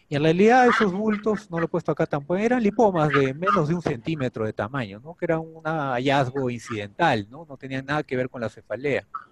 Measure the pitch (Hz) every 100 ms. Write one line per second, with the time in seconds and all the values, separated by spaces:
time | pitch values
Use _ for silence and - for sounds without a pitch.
0 | _ 143 156 175 214 254 247 - 214 185
1 | 214 208 226 202 - 170 165 170 - 151
2 | 160 147 143 185 226 254 208 208 220 175
3 | 151 143 135 139 185 202 147 175 151 123
4 | 160 160 127 - 107 101 104 139 104 101
5 | 143 175 170 165 160 160 156 160 139 123
6 | 135 139 131 135 127 120 - 110 101 101
7 | 165 117 104 131 151 131 135 135 135 151
8 | 151 127 127 127 113 - - 107 143 113
9 | - - -